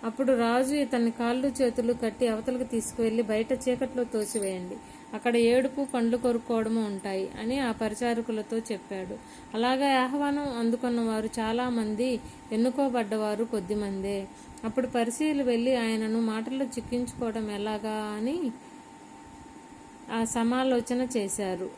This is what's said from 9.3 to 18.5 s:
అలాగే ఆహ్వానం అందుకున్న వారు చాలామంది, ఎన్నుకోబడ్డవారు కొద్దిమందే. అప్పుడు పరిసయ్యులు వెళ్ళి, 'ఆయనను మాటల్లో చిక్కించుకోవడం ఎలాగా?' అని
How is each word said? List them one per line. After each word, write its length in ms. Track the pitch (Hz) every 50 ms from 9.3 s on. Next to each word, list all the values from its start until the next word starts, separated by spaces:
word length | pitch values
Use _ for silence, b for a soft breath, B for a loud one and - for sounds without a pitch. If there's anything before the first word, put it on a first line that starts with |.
| B B B B -
అలాగే 340 | 220 233 247 262 262 277 277 269
ఆహ్వానం 500 | 254 254 254 262 285 285 285 285 285 294 285 254 233
అందుకున్న 420 | 233 233 233 240 254 247 240 233
వారు 280 | 233 226 220 220 220 220 - -
చాలామంది, 840 | 220 220 226 240 247 254 240 233 220 214 214 208 240 262 254 220 B B B B B - -
ఎన్నుకోబడ్డవారు 920 | 220 233 254 254 269 277 269 240 247 220 202 214 220 214 214 214 208 233
కొద్దిమందే. 760 | 233 240 214 185 175 214 208 208 202 196 190 190 196 202 196 196 190 B B B B B B -
అప్పుడు 220 | 226 220 262 254
పరిసయ్యులు 560 | 247 - 247 233 226 233 - 311 311 302 277 277
వెళ్ళి, 340 | 247 240 226 233 254 262
'ఆయనను 440 | 247 226 226 226 220 220 220 220 226
మాటల్లో 440 | 233 220 220 220 220 240 254 269 277
చిక్కించుకోవడం 840 | 262 - 247 233 - 247 240 247 240 - - 247 226 214 226 220 208
ఎలాగా?' 480 | 208 202 202 214 214 214 208 220 214 214 214 214 208
అని 240 | 214 220 247 294 359 339 247